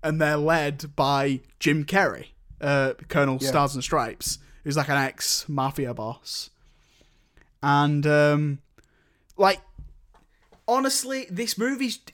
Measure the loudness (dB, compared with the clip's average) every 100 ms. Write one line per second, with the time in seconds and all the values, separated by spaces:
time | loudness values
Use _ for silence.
0 | -4 0 2 2 2 2 0 -4 -6 -2
1 | 0 2 0 -2 -6 -4 0 0 2 2
2 | 2 -2 -12 -20 -20 -6 0 0 0 -4
3 | -4 0 2 0 0 2 0 -2 -2 -2
4 | -2 -6 -8 -8 -12 -12 -6 -2 0 0
5 | -2 -4 -4 -4 -4 -4 -4 -4 -6 -6
6 | -10 -12 -12 -12 -12 _ _ _ _ _
7 | _ _ _ _ _ _ 2 4 4 2
8 | 4 4 6 4 0 -4 _ _ _ _
9 | _ _ _ 2 4 4 -4 -20 -20 -20
10 | _ _ _ _ _ _ -2 0 2 -2
11 | -4 -6 -6 -6 -6 -2 -2 -2 -4 -6
12 | -14